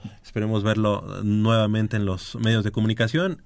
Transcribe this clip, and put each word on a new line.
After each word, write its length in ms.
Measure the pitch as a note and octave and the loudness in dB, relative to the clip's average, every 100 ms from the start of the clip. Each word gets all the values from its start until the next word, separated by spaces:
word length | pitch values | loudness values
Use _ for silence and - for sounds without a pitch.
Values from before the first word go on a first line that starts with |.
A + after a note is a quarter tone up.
| - - | -8 -16
esperemos 420 | - A2 G#2+ G#2+ | -10 -4 -2 0
verlo 580 | A2 G#2+ G#2+ G2+ - F#2+ | 2 2 0 -2 -6 -4
nuevamente 720 | G#2 G#2+ A2 A2+ G#2+ A2 A2 A2 | 0 2 4 4 2 0 0 0
en 80 | G2 | -2
los 300 | F#2 - A#2 | -4 -8 -2
medios 300 | A2+ A2+ G2+ | 0 2 0
de 60 | |
comunicación. 680 | A2 A2 G#2+ A2+ D#3 F#3+ E3 | 0 0 2 0 0 -2 -4